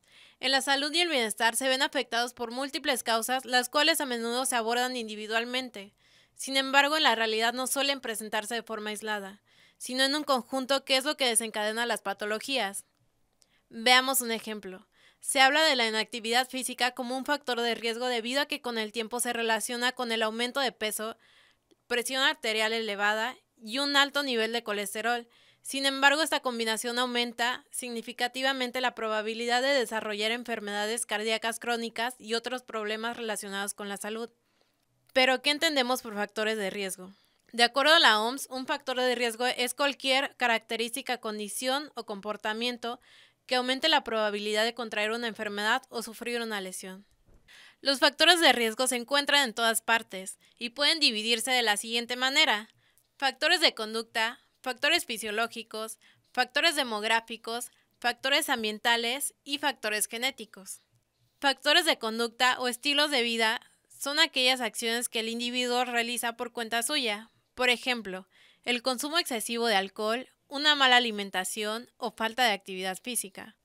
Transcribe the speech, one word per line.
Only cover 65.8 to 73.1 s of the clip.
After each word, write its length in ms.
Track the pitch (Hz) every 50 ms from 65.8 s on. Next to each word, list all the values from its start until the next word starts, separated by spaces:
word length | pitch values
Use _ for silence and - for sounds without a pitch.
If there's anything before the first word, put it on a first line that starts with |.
| 254
realiza 540 | 240 240 240 233 233 240 226 - 233 233 -
por 160 | 247 233 -
cuenta 280 | 247 233 220 226 233
suya. 460 | - - 302 302 254 226 208 208 220 - _ _ _ _ _
Por 160 | - 247 247
ejemplo, 580 | 240 226 - 262 247 233 208 196 185 185 190 _ _ _ _ _ _ _ _
el 180 | 233 247 240
consumo 380 | 233 262 254 233 - 294 302 339
excesivo 480 | 349 - 269 220 214 - 233 233 233 233
de 80 | 214
alcohol, 540 | 190 190 196 - - 214 214 226 247 254 - _ _ _ -
una 260 | 294 269 294 302 294
mala 220 | 285 269 254 247
alimentación 960 | 247 247 233 214 208 202 196 - 185 185 - - 226 208 208 214 233 247 - _ -
o 140 | - 226
falta 340 | - - 220 220 226 - 254
de 80 | 233 202
actividad 440 | 196 - - 190 185 185 190 185 180
física. 600 | - 247